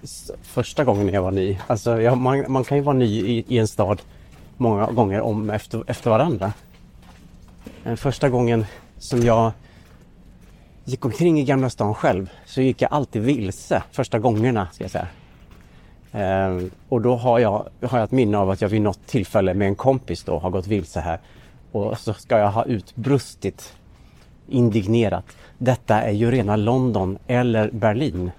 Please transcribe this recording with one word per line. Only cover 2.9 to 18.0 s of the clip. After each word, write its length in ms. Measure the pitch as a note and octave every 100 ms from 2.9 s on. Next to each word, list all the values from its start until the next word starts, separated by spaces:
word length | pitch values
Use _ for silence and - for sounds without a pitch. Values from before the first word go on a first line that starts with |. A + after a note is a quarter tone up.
| C3+
ny 240 | A#2+ G#2+
i, 240 | G2 A#2 -
i 100 | B2
en 100 | A2
stad 340 | - G2 G2+ - - - - - -
många 300 | A#2+ G#2 G#2+
gånger 340 | A#2 G#2 G2
om 300 | A2+ G#2+ G#2+
efter, 340 | G#2+ - A2+ -
efter 240 | A#2+ A#2+
varandra. 420 | A2 D#3+ A#2 F#2+ - - - - - - - - - - - - -
Den 140 | - A#2
första 320 | C#3+ B2 C#3+
gången 380 | B2 A#2+ A#2 G#2 - - -
som 240 | - B2+
jag 300 | A#2 A2+ A2+ A2 - - - - - - - - - - - -
gick 200 | - B2+
omkring 360 | C3 - E3+ D#3
i 40 |
Gamla 260 | C3+ C3+ C3
stan 240 | - G#2
själv 360 | G#2 D3 F#2+ F#2 - -
så 140 | -
gick 220 | C3 A#2+
jag 100 | B2+
alltid 300 | D3 C3 A2+
vilse 600 | A2 C#3+ G2 - - C3 -
första 280 | - B2+ A#2
gångerna, 500 | A#2+ G#2+ A#2 A#2 F#2
ska 120 | -
jag 60 | G2
säga. 180 | - F2 - - - - - - - - - -
Ehm, 580 | A2 F#2+ F#2+ F#2+ F2+ F2+ - -
och 120 | B2
då 160 | A2+ B2
har 220 | B2 A#2
jag, 300 | A2+ G#2 - -
har 160 | -
jag 60 | B2